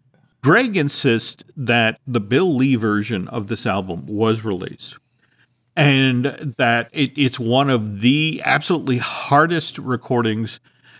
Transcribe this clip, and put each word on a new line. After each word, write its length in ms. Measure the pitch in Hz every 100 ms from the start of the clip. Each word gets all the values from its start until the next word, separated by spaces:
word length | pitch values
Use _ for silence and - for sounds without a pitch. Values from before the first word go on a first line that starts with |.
| _ _ _ _
Greg 340 | 135 214 254 180
insists 680 | 143 - 135 113 - - - -
that 440 | 120 120 113 110 131
the 120 | 120
Bill 320 | 101 131 185 127
Lee 180 | 135
version 540 | 120 110 104 107 101 90
of 180 | 120 101
this 180 | 113 107
album 380 | 95 92 82 -
was 380 | 104 113 110
released 540 | 110 92 92 - - - _ _ _ _ _ _ _ -
and 800 | 143 135 131 123 131 - 147 117
that 300 | 120 117 117
it, 200 | 151 131 147
it's 220 | 131 -
one 300 | 113 131 139
of 300 | 123 107 101
the 420 | 120 147 156 156
absolutely 540 | - 135 - 160 135 123
hardest 800 | - - - 143 165 165 - -
recordings 840 | 127 120 - 123 113 110 113 - _ _ _